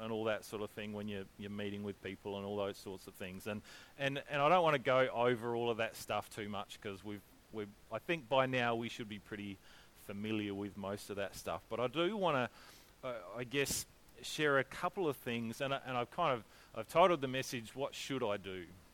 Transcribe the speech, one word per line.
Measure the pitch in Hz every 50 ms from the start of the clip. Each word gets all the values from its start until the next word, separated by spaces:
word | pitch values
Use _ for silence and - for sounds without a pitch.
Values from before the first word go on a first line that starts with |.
and | 110 113
all | 113 110 110
that | 110 107 98 -
sort | - - 104 104
of | 101
thing | - 113 104 107 104
when | 104 104
you're, | 107 104 98 98 - - -
you're | 104 101
meeting | 104 104 104 101 101 101 104
with | 101 98 - -
people | 98 98 - - 107 98 101
and | 98
all | 101 104
those | 104 98 98 98 -
sorts | - 104 95 95 -
of | 101 95
things. | - 101 90 92 95 -
And, | 107 104 107 - - - - - - - -
and, | 139 139 135 143 - -
and | 143 143
I | 143 151
don't | 175 185 170
wanna | 156 151 139
go | 110 139 127 131 127 123 92
over | 117 120 120 123 110 113 120 120
all | 117 120 120
of | 117
that | 107 113 107 -
stuff | - - - 113 104 - - -
too | - 104 104
much | 104 98 98 - - -
'cause | - 107 98 92 92
we've, | 104 104 98 - - - - - - -
we've, | 110 104 101 104 - - - 110
I | 110
think | - - 175 165 123
by | 110 139 135 131
now | 131 131 127 120 120 117
we | 117 120 113
should | - - 120 101
be | 107 101
pretty | - - 113 101 101 101 98 - - - - - - - - - -
familiar | - 101 101 104 110 110 107 104 101 98
with | 98 104 101 92 101
most | 98 95 101 104 - -
of | 104
that | 98 98 92 -
stuff. | - - - 85 - - -
But | 113 110
I | 123 123
do | 123 156 170 180 220
wanna, | 214 190 170 147 131 123 107 - - - - - - - - - - -
uh, | 131 120 110 90 90 104
I | 120 131
guess, | 117 117 143 139 - - - - - - - - - - - -
share | - - - 151 147 139 135
a | 123
couple | - - - - 180 - 202 185 151
of | 127
things, | - - 127 117 117 117 113 113 -
and | 143 135 139
I, | 135 -
and | 127 127
I've | 123 120 -
kind | - - 170 151 131
of, | 113 101 - - - - - -
I've | 113 107 -
titled | - 165 180 190 175 147
the | 135
message, | 131 127 131 127 - - 120 113 107 -
"What | 131 139 - -
Should | - - - 139 131 123
I | 104 101
Do?" | 101 87 95 92 92 85 80 90 95 - -